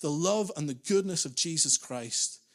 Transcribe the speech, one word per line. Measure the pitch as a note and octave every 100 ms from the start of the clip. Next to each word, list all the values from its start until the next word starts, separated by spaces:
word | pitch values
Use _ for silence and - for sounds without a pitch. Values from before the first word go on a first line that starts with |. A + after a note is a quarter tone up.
the | D3+
love | D3 F3+ G#3+ F#3+ -
and | D3
the |
goodness | B2+ - G3 G3 F3 C#3
of | B2
Jesus | E3+ D#3 C#3 -
Christ." | - B2 A#2 - - - _